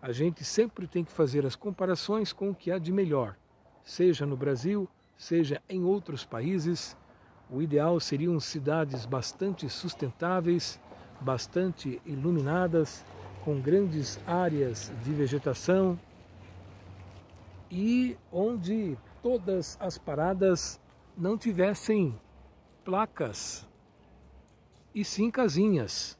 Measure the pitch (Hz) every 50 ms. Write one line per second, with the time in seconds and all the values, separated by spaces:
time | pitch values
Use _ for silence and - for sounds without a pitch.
0 | - 139 120 120 147 175 165 - 143 - - - 220 233 - - 185 165 - 180
1 | 170 - - - 165 135 123 147 139 135 123 - - 208 190 - 190 185 185 160
2 | - - 208 220 214 - - - 196 202 196 - - - 175 190 165 160 185 196
3 | 196 170 147 139 123 104 98 - _ _ _ _ _ - _ - _ - - -
4 | 175 185 170 139 147 143 139 127 139 143 139 120 117 170 202 208 190 180 _ _
5 | _ _ _ _ - - 170 170 165 139 143 - _ _ 190 185 180 180 196 208
6 | - - 151 127 - - - 113 117 156 190 185 151 165 175 - - - - -
7 | - - - - - - - - - - - 131 156 165 143 143 147 160 175 165
8 | - - 147 139 151 175 175 156 131 - - 160 135 143 151 160 160 143 131 131
9 | 113 117 127 131 120 - - - 185 196 190 - - 135 - - - 175 - -
10 | - 131 113 - 165 175 185 185 170 170 175 175 - - - - - - - -
11 | - - - - 139 127 131 120 - - - 175 185 190 165 - - 143 127 -
12 | - - 147 135 135 170 175 160 135 135 156 180 185 175 160 165 156 143 - -
13 | - - - - - - - - - 160 147 139 131 139 165 196 202 185 156 156
14 | 139 - - - - - 170 175 180 175 156 147 139 127 117 104 - - 175 123
15 | 113 131 151 147 147 127 127 143 - 147 127 - - - 180 190 190 185 175 175
16 | - - - - - - - - - - - - - - - - - - - -
17 | - - - - - - - - - - - - - - 180 175 196 220 240 247
18 | 254 247 240 - - - - 175 196 220 240 226 170 170 214 226 214 185 143 117
19 | - - - - - 240 254 240 180 185 190 185 160 - - - - 185 160 -
20 | - - 151 139 156 175 196 185 190 190 180 165 - - - - _ - - -
21 | - - - - 170 185 220 226 - 233 202 175 180 196 208 - - - 220 214
22 | 185 147 117 104 - - - - - - - - _ _ - _ - - 185 190
23 | 220 - - - 156 120 101 - - - - - - - _ _ _ _ _ _
24 | - - - - - - - - - - _ _ _ _ _ - - _ _ 220
25 | 202 - - - 208 240 220 - 254 214 143 160 196 214 196 156 117 98 - -
26 | - - - _